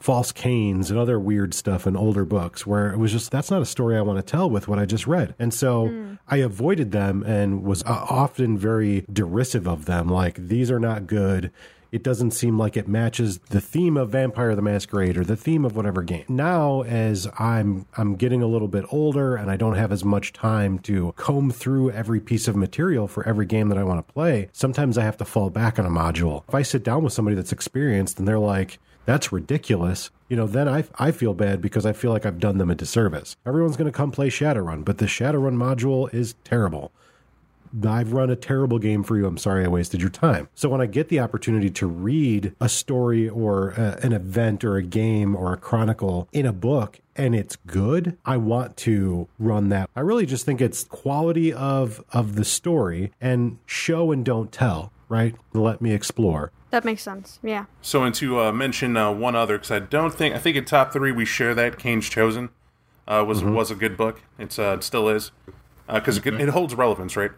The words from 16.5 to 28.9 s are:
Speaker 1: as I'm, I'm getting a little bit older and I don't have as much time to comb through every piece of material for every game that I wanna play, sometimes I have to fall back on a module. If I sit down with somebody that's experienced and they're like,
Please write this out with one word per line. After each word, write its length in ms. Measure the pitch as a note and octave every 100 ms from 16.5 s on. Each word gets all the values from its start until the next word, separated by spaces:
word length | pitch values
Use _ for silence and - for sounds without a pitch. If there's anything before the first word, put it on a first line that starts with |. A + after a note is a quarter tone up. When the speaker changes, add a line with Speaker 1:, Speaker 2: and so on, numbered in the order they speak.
| F3 D3 C3+
Speaker 1:
as 460 | A#2 A#2 A2 G2+ G2 -
I'm, 460 | A2+ A2+ G#2 F#2+ F#2+ -
I'm 180 | G#2 F#2+
getting 260 | B2 B2
a 40 | A#2
little 220 | A2+ G#2+
bit 180 | G2 F#2+
older 460 | D3+ D3+ C#3+ C3+ B2
and 140 | G#2
I 60 | F#2+
don't 200 | A2+ G2+
have 160 | A2
as 100 | G2+
much 280 | G2 G2+ -
time 460 | - A2+ A2 G2+ F#2
to 320 | - G2 F2 -
comb 340 | - C#3+ C#3
through 400 | A#2+ C3 C3+ C3
every 300 | G#2+ A2 A2+
piece 280 | - A2+ -
of 80 | G2+
material 500 | F#2+ - F3+ C#3 G2+
for 200 | - -
every 160 | G#2+ F#2+
game 220 | A2 G#2+
that 80 | G2
I 60 |
wanna 180 | F#2+ F2
play, 460 | - - E3+ B2 G2
sometimes 440 | - C3+ C3 C#3+ A#2
I 60 |
have 140 | G#2+ -
to 60 | -
fall 240 | - G2
back 280 | G#2 A2+ A2+
on 60 |
a 60 | F#2
module. 520 | E2+ E2 D#2+ E2+ D2 -
If 60 |
I 80 | C#3
sit 200 | C#3+ C3+
down 220 | A2+ B2+
with 80 | D#3
somebody 240 | - G#2+ G2+
that's 160 | F2+
experienced 640 | - - C3 C#3+ G2+ F#2 -
and 80 | G2
they're 120 | A2
like, 400 | G#2 F#2+ F#2 - _